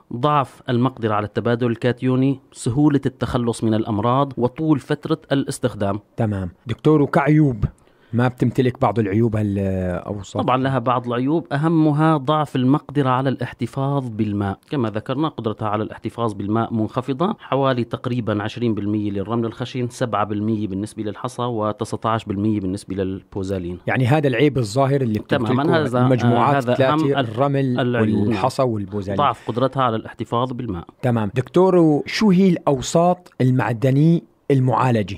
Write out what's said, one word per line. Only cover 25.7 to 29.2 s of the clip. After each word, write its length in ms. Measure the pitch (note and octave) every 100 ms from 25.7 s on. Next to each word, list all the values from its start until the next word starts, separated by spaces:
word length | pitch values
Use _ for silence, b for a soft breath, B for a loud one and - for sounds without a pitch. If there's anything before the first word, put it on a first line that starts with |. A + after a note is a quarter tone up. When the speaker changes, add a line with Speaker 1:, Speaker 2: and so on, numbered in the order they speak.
| E3
Speaker 1:
هذا، 260 | C#3+ B2 B2
Speaker 2:
المجموعات 480 | B2+ A#2+ A#2+ B2
Speaker 1:
آه، 40 | C#3
هذا 140 | A#2+
Speaker 2:
الثلاثة، 200 | B2 C3
Speaker 1:
أهم 120 | D3+
ال-، 120 | D3+ C#3
Speaker 2:
الرمل 640 | A#2 G#2+ C#3 C#3 C3+ B2
Speaker 1:
العيوب، 380 | B2+ A#2+ A2 A2
نعم. 100 | G#2
Speaker 2:
والحصى 340 | G#2+ C3 -
والبوزالين. 560 | C3 A2 F#2+ G#2 F#2+
Speaker 1:
ضعف 320 | G2